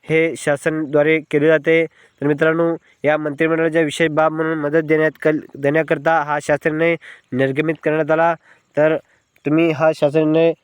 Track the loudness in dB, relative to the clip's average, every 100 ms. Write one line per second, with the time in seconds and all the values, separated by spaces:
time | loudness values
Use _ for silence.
0 | -2 0 0 -2 -4 -2 -2 -4 -2 0
1 | 2 0 0 0 2 2 2 0 0 _
2 | _ _ -2 0 0 2 -2 -2 _ _
3 | -2 0 -4 -2 -2 0 0 0 -2 0
4 | 0 2 0 0 -4 -4 -2 -2 0 0
5 | 0 0 -2 -2 -6 -4 -2 0 0 -2
6 | 0 0 -2 -4 -2 -2 -2 -2 -2 -2
7 | -8 -20 _ -2 -2 0 -4 -2 -2 -2
8 | 0 2 0 -2 _ _ _ 0 0 0
9 | _ _ _ _ -2 0 0 2 0 2
10 | 0 2 2 2 2 0